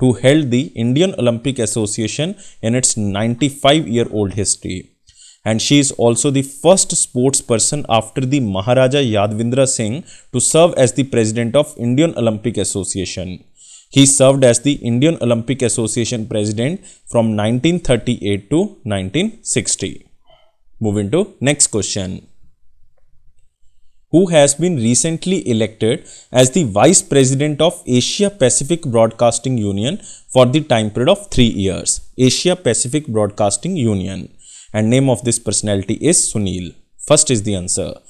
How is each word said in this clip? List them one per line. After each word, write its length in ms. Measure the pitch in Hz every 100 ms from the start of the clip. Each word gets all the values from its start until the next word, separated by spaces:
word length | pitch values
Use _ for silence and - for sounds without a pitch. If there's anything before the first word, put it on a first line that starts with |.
to 140 | 127
held 360 | 113 131 156 135
the 140 | 123 160 113
Indian 300 | 120 135 190 -
Olympic 400 | 120 113 139 131
Association 800 | 110 120 104 - 107 - 165 202 - -
in 140 | 110
its 220 | 127 - -
ninety-five-year-old 1400 | 101 95 117 123 143 139 135 160 139 117 117 107 101
history. 640 | 98 95 - 90 90 - _ _ _ - _
And 160 | 110 110
she 180 | - 143
is 140 | 135
also 380 | - 117 117 147
the 120 | 139
first 520 | 135 - 160 190 - 170
sports 440 | - 123 131 135
person 440 | - 110 - 147 -
after 340 | 110 - -
the 180 | 127 143
Maharaja 580 | 110 95 104 127 131 143
Yadvindra 680 | 127 104 107 107 117 127 131
Singh 360 | - 107 123 - - _
to 80 | 127
serve 340 | - 156 175
as 180 | - 123
the 100 | -
president 500 | 131 117 110 113 117
of 200 | - - -
Indian 380 | 120 127 165 -
Olympic 400 | 113 107 120 101
Association. 840 | 92 101 92 98 90 - 87 87 _ _ - - _
He 160 | 135 135
served 380 | - 131 135
as 160 | 127 113
the 140 | 143
Indian 420 | 143 117 120 156 -
Olympic 400 | 117 117 117 127
Association 640 | 117 - 110 120 110 120 107
president 580 | 107 104 107 131 190 - - -
from 240 | 120 113
nineteen 460 | 104 107 127 160 175
thirty-eight 720 | - 117 127 117 101 101 -
to 260 | 151 208 -
nineteen 580 | 104 98 95 151 220 -
sixty. 680 | - 196 - - 95 - _ _ _ _ _ _ _ -
Moving 320 | 107 104 98
to 220 | 160 214 -
next 280 | 127 143 -
question. 580 | 107 - 104 92 90 - - - _ - - - _ _ - - - - _ - - - - _
Who 140 | 160 185
has 260 | 160 143 -
been 200 | 175 151
recently 720 | 113 123 165 160 180 185 -
elected 580 | 110 107 - 110 135 - - _
as 180 | 127 131
the 140 | 190
Vice 360 | 131 101 139 185
President 600 | - 139 131 135 151 143
of 200 | 160 - -
Asia 420 | 123 - - 202
Pacific 540 | - 123 - 139 170
Broadcasting 720 | 135 113 113 - 120 - 131 123
Union 420 | 101 98 120 202 - - -
for 140 | 127 123
the 140 | 151
time 300 | 151 117 107
period 180 | 117 139
of 220 | 202 -
three 220 | - 117 - 95
years? 340 | 87 - - - -
Asia 380 | 127 - 180 175
Pacific 500 | 123 110 127 147 143
Broadcasting 720 | 107 104 - 101 - 170 185
Union. 520 | 117 101 92 92 - - - - -
And 160 | 107 110
name 200 | 127 135
of 140 | 120
this 140 | 117 -
personality 540 | 110 - 107 98 95
is 380 | 110 - - -
Sunil. 420 | 110 95 90 85 - _ - -
First 240 | 151 -
is 120 | 117
the 140 | 104 95
answer. 360 | 90 - 80 -